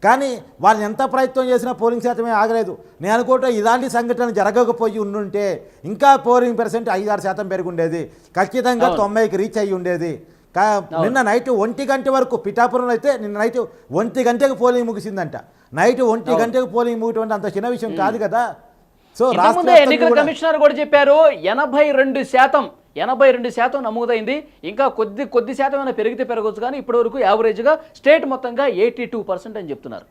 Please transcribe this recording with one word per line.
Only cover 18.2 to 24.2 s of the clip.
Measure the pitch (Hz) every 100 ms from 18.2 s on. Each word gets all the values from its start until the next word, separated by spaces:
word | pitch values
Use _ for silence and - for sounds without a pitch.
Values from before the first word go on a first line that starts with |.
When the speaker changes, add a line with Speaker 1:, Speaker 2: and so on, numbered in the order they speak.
Speaker 1:
కదా. | 202 214 233 - - _ _ _ _ -
So, |
Speaker 2:
ఇంతకుముందే | 247 226
Speaker 1:
రాష్ట్ర | 208 349
వ్యాప్తంగా | 359 349
Speaker 2:
ఎన్నికల | 277 - 226
Speaker 1:
కూడా | 240
Speaker 2:
కమిషనర్ | 294 311 320 311
కూడా | 294 277
చెప్పారు, | 294 294 277 294 320 220 160
ఎనభై | 233 294 269 302 277
రెండు | 269 269
శాతం, | 254 254 262 285 247 - _ -
ఎనభై | 196 254 269
రెండు | 254 240 226
శాతం | 240 277 247
నమోదైంది. | 220 233 233